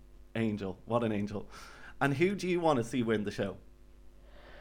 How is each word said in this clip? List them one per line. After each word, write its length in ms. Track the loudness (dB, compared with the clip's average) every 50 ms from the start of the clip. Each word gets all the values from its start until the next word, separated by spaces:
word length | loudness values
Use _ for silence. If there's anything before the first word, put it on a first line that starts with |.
| -20 -20 -20 -20 -16 -6 -2
Angel, 440 | 0 2 2 2 0 -2 -4 -6 -8 -4
what 180 | 0 0 2 2
an 80 | 2 2
angel! 340 | 0 0 -2 -4 -6 -8 -8 -12 -16 -16 -16 -16 -16 -16 -16 -4 0
And 140 | 2 2 4
who 200 | 4 4 2 2
do 140 | 2 0 0
you 120 | 2 4
wanna 220 | 4 4 4 4 2
see 200 | 2 0 0 2
win 220 | 4 2 2 2
the 60 | 0
show? 260 | -2 -2 -2 -2 -2 -6 -12 -18 -20 -20 -20 -20 -20 -20 -20 -20 -20 -20 -20 -20 -20 -20 -20 -18 -18 -18